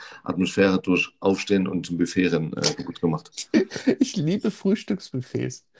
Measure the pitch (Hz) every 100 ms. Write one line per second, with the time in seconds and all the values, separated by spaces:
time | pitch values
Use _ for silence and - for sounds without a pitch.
0 | - - - 85 92 - 98 95 92 90
1 | - - 98 95 - 98 92 87 82 85
2 | 87 95 90 80 78 - - - - -
3 | 87 80 - - - 320 381 - - -
4 | 254 202 151 196 220 - 196 196 - 196
5 | - 127 127 117 127 - _